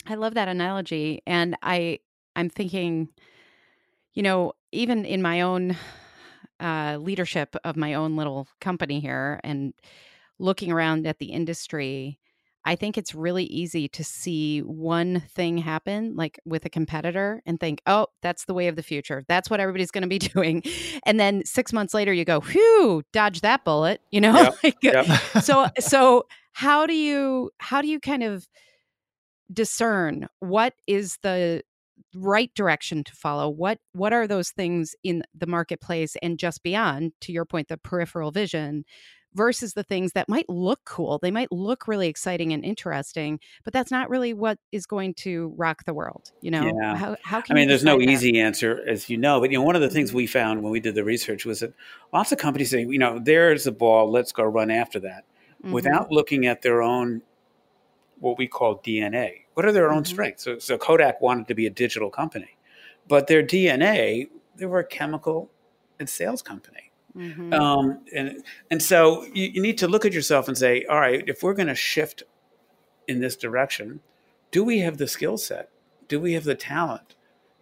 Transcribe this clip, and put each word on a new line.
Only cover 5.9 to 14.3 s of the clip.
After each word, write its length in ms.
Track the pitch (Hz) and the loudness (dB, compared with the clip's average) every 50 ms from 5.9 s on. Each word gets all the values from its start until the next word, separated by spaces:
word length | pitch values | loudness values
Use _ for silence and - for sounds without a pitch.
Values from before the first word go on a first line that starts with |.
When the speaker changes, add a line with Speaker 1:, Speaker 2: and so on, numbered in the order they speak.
| - - - - - - - - - _ - - _ - | -20 -20 -20 -20 -20 -20 -20 -20 -20 _ -20 -20 _ -10
Speaker 1:
uh, 360 | 175 170 160 156 151 147 147 147 | -8 -6 -6 -4 -4 -6 -6 -6
leadership 580 | 151 185 196 185 180 - - 180 143 - - - - | -6 -6 -4 -4 -4 -4 -4 -4 -4 -4 -6 -8 -8
of 140 | 170 151 | -6 -6
my 160 | 160 156 147 - | -4 -4 -4 -4
own 240 | 151 156 160 156 | -4 -2 -2 -2
little 320 | 156 156 147 135 139 135 - _ - | -4 -4 -4 -6 -8 -10 -12 _ -10
company 400 | - 196 180 165 175 143 143 147 | -8 -6 -6 -6 -6 -6 -4 -4
here 380 | 143 131 127 131 135 143 147 - - | -4 -4 -4 -4 -4 -4 -6 -6 -8
and 300 | - 147 139 139 131 - _ _ - - - - - _ _ _ _ _ - | -8 -6 -6 -6 -8 -10 _ _ -20 -20 -20 -20 -20 _ _ _ _ _ -6
looking 340 | 185 185 190 - 202 170 170 | -4 -2 -2 -2 -4 -4 -2
around 340 | 165 160 160 160 160 160 | 0 0 0 0 -2 -2
at 120 | 160 151 - | -4 -6 -8
the 80 | 143 | -10
industry, 920 | - - 160 165 160 170 - - - - 151 139 131 135 135 131 143 143 - _ _ _ _ _ _ _ _ - | -10 -6 -6 -6 -6 -6 -8 -10 -10 -8 -8 -6 -6 -8 -8 -10 -10 -12 -16 _ _ _ _ _ _ _ _ -4
I 100 | 151 175 | -4 -4
think 220 | - 208 208 208 214 | -2 -4 -4 -4 -6
it's 160 | 202 - - | -6 -8 -8
really 300 | 156 160 175 180 185 185 | -6 -4 -2 -2 -2 -2
easy 440 | - - 151 175 165 - 170 147 143 | -4 -4 -6 -6 -4 -4 -4 -4 -6
to 140 | - - 156 | -6 -10 -10
see 540 | - - - - 185 | -10 -10 -10 -8 -6